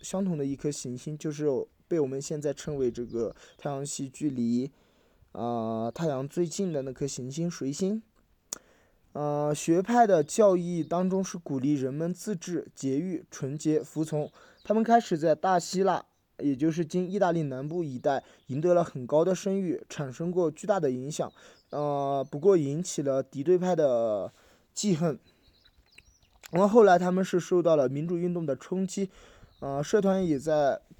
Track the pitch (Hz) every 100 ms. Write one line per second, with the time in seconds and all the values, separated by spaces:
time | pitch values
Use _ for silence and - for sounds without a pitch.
0 | - 190 190 151 139 135 131 - 127 127
1 | 151 151 156 147 151 123 - _ - 170
2 | 131 135 147 156 143 139 156 139 123 117
3 | 117 117 104 - - - 151 139 143 -
4 | 135 - 151 127 117 120 135 _ _ _
5 | _ _ _ - 120 117 113 113 117 -
6 | 165 131 143 175 170 - 185 147 135 123
7 | 139 - 127 147 170 - 135 151 190 220
8 | _ _ _ _ _ - _ _ _ _
9 | _ - 147 147 147 151 - 170 190 240
10 | 214 170 147 - 208 180 170 175 147 170
11 | 185 190 185 180 - 135 143 143 131 147
12 | 170 180 214 175 180 165 - - 135 139
13 | 185 160 - - 135 151 156 151 - 156
14 | 156 151 147 _ - _ - 220 226 233
15 | - 165 160 151 190 180 - 180 196 165
16 | - _ _ - 143 127 160 160 165 180
17 | 180 202 180 170 143 131 147 175 151 123
18 | 151 131 - - - 131 175 175 165 135
19 | 120 147 180 180 196 196 180 123 - -
20 | 135 120 170 180 160 - 180 196 143 127
21 | 139 156 143 _ - - _ 143 147 143
22 | 139 139 131 147 190 185 139 151 185 -
23 | 139 135 - 131 143 180 180 160 143 120
24 | 113 104 87 _ _ _ _ - 208 156
25 | 170 - _ _ _ _ _ _ _ -
26 | _ _ _ _ - 170 202 233 202 175
27 | 180 185 190 180 - 180 165 151 127 139
28 | 170 170 175 175 151 127 - 185 190 196
29 | 196 - - - - _ 139 139 147 214
30 | 196 190 180 139 156 151 135 - _